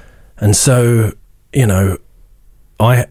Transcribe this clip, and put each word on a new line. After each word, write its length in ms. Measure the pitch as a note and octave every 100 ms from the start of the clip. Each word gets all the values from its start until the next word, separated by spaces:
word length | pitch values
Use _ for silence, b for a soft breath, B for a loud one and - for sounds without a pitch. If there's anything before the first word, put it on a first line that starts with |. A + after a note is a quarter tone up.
| B B B -
And 180 | G#2 F#2+
so, 560 | - B2 A#2+ A#2 G#2+ - - _ _
you 140 | C#3 A2+
know, 320 | F#2+ G2 F2+ - - - - - _ - -
I, 260 | A2 B2 -